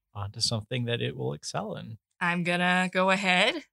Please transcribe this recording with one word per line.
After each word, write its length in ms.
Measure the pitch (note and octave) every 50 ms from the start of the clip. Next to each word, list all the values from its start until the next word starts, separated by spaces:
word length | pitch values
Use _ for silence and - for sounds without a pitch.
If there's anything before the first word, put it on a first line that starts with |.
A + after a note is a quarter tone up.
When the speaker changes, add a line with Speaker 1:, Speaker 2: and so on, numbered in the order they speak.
| _ _ -
Speaker 1:
on 200 | G#2 G2+ G#2 -
to 80 | A#2
something 460 | A2 - A#2+ A2 G#2+ - B2+ B2 A#2+
that 140 | A#2 A#2+ A#2+
it 160 | A#2+ B2 B2+
will 180 | C3 B2+ C3 C#3+
excel 420 | D3 - - - D3+ G3+ A3 -
in. 220 | - A#2 A#2 A2+ - _ _ _ _
Speaker 2:
I'm 220 | F#3 F3 F3 F3+ E3+
gonna 480 | F3 F3 F3 F3+ F3+ F3+ F#3 F#3 F3+ -
go 180 | F#3 F#3 F#3+
ahead. 520 | F#3+ G3 G3+ F#3+ F3+ F3+ G3+ A#3+ F4 D#4 - -